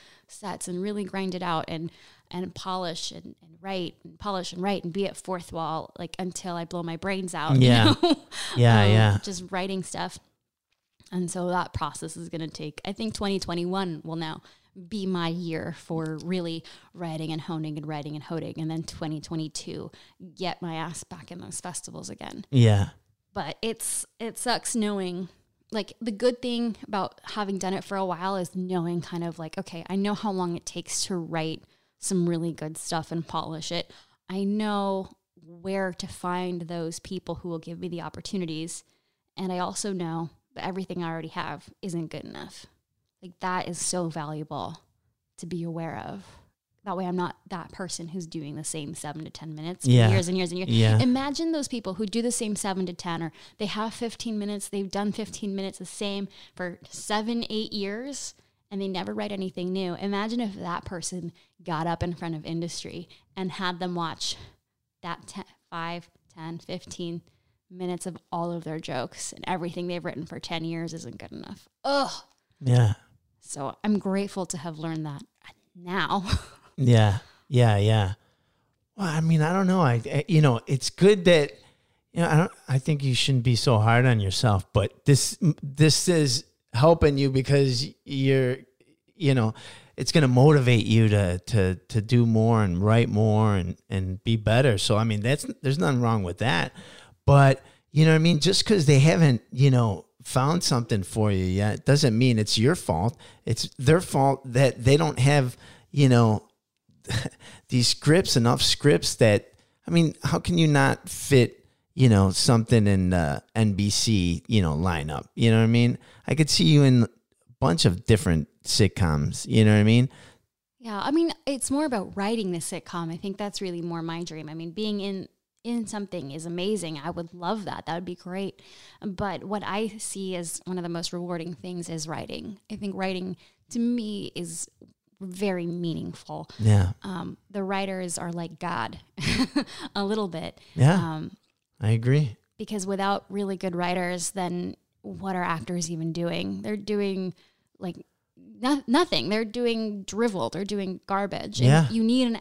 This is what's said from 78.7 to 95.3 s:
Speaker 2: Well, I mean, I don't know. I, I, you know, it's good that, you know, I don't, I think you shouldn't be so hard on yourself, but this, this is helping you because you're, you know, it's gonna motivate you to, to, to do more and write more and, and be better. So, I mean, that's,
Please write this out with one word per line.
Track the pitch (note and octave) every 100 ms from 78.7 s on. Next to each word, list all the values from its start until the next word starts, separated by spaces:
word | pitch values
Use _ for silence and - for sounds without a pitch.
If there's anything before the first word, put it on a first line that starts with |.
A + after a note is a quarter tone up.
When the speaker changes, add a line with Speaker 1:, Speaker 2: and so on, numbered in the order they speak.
| _ _ -
Speaker 2:
Well, | F#3
I | D#3
mean, | D#3+ D#3+
I | D3+
don't | F#3+ F#3
know. | F#3
I, | D3 A#2+ A2+
I, | C#3+ D3+
you | D#3
know, | D3 A#2 -
it's | C3 -
good | - F#3+ G#3 F3
that, | E3 C#3+ - _ _ _ _ _
you | -
know, | E3+
I | D3+
don't, | F3+ - -
I | C3
think | - D3
you | C#3
shouldn't | B2 - C3
be | A#2+ A#2
so | - A2
hard | A2 A#2+ B2+
on | A2+
yourself, | G2 F2+ B2 G2 -
but | G#2 G2 - -
this, | C3+ - - E3 -
this | C#3+ C3+ D#3 C#3+ -
is | E3+ C#3+ B2 - _ _
helping | A#2 D#3 E3 D#3 C#3
you | C#3
because | C3+ B2+ C#3+ C3+ A#2+ C#3 -
you're, | - C#3 C3+ C3+ B2+ C3 - _ _ _ _ -
you | D3 C3
know, | A2 - - - - -
it's | -
gonna | E3+ C3+
motivate | B2 C#3+ D3+ B2+ A#2 G#2
you | A2 A2
to, | G#2 F#2+ F2+
to, | - A2 F#2 F2+ -
to | A2
do | G#2+ A#2+ A#2
more | A2 A2 A2+
and | G2+ F2
write | G2+ A2+ A#2
more | G#2 A2 G#2+ A2 G2+
and, | F2 - -
and | F#2+ F#2 F#2
be | - A2+
better. | G#2 A2+ C#3 G2
So, | - G#2+
I |
mean, | A2+ G#2
that's, | A2+